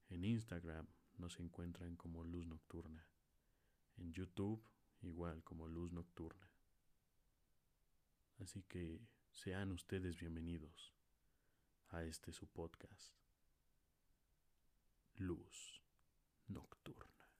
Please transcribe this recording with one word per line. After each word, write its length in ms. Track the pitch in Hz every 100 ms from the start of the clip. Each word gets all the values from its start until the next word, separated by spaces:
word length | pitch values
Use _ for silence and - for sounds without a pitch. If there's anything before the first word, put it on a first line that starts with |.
| -
En 160 | 87
Instagram 600 | 95 117 113 87 85 80 78 - - -
nos 240 | 87 -
encuentran 560 | 85 - 87 87 87 85
como 260 | 85 82
Luz 240 | 82 87 85
Nocturna. 640 | 80 - 85 82 80 - - _ - - - - _ _ -
En 160 | 90
YouTube, 500 | 82 92 - 101 110 - - - -
igual 400 | 92 82 85 80
como 240 | - 82 80
Luz 260 | 82 87
Nocturna. 560 | 85 85 - 80 - - - - - - - _ - - _ _ - _ _ - - _ - - -
Así 240 | 92 101
que 380 | - 92 85 82 113 - -
sean 400 | - - 95 98
ustedes 460 | 87 - 95 92 82
bienvenidos 760 | 82 82 82 85 76 80 - _ - _ - - - - _ _ -
a 160 | 85
este 280 | 82 80 -
su 140 | 82 87
podcast, 680 | - 82 - - - - - - _ - - - - _ _ - - _ - - - - - - - - -
Luz 680 | 92 82 - - - - - - - _ _ _ -
Nocturna. 720 | - - - - - - - -